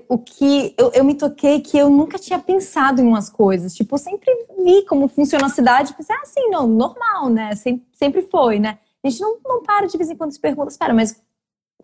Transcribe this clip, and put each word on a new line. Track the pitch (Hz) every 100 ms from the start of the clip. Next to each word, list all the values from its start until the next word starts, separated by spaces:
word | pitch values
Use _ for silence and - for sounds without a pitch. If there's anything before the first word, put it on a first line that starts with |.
| -
o | 247
que | - - 277 285 247 -
eu, | -
eu | 254
me | 277
toquei | 285 294 285 285 294
que | 294 285
eu | 285
nunca | 285 320 381
tinha | - 359
pensado | 359 381 381 320 269 262
em |
umas | 240 220 208
coisas. | - 202 190 180
Tipo, | - 202 285
eu |
sempre | 359 403 - 494 466 381
vi | 359 392
como | 392 285 277
funciona | - 285 294 269
a |
cidade, | - 247 247 277
pensei, | - 311
ah, | 453 587
sim, | 571 480
não, | 349 240
normal, | 220 262 480 466 392 269
né? | 220 214 208
Sem-, | 254 247 -
sempre | _ 285 349
foi, | 359 359 247 208
né? | 214 214 _ _
A | 277
gente | 233
não, | 415 466
não | 523 494
para | 311 415 381
de | 330
vez | 320
em | 330
quando | 311
se | 285
pergunta, | 302 277 277
espera, | - 302
mas | 226 220 - _ _ _ _ _ _